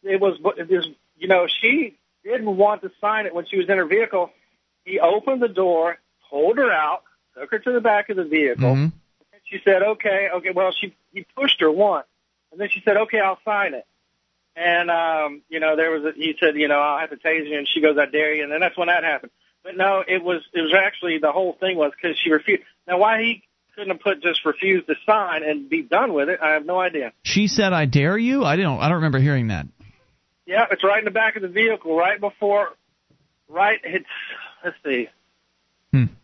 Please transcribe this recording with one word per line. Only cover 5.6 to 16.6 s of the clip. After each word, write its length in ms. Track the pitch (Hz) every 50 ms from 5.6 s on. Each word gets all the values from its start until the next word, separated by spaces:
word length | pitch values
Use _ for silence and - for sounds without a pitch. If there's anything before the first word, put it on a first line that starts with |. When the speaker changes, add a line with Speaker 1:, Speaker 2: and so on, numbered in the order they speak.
| 190 180 175 165 165 170 165 - _ _ _ _ _ _
Speaker 1:
pulled 260 | 139 139 156 185 233
her 160 | 277 269 233
out, 300 | 185 156 151 147 175 - _ _ _ _ _ _ _
took 140 | 127 147 -
her 80 | 220 214
to 140 | - 254
the 80 | 247 240
back 260 | 220 226 208 208 208 -
of 80 | 208
the 80 | 185 175
vehicle. 400 | 151 156 160 147 131 120 - 131 131 131
Speaker 2:
Mm-hmm. 100 | 135 147
Speaker 1:
And 580 | 160 - - _ _ _ _ _ _ _ _ _
she 140 | - 196 190 -
said, 180 | 202 196 185
"Okay, 460 | 196 214 214 208 - 214 196 196 196 185 175
okay." 140 | 180 160 190 185
Well, 180 | 180 190 185
she, 220 | - - 202 185 _ _ _ _
he 140 | _ 190 175 _ _
pushed 240 | 262 277 269 254 -
her 100 | 170 156
once, 360 | 156 180 208 202 175 147 - _ _ _ _ _ _ _ _ _
and 80 | 156 175
then 80 | 208 196
she 80 | 220 202 -
said, 120 | 214 202
"Okay, 220 | 202 220 214 233 214
I'll 180 | 196 190 185 - _
sign 300 | 220 208 202 202 185 143
it." 100 | 123 - _ _ _ _ _ _ _ _ _ _ _ _ _ _
And, 340 | 165 170 175 170 170 175 170
um, 520 | 170 165 165 165 160 156 151 147 147 147 _ _
you 100 | 160 160
know, 160 | 156 156 156
there 140 | 156 165 165
was 140 | 160 151 147
a, 80 | 156 151
he 180 | - 156 160 151 -
said, 140 | 185 156 147
you 120 | 147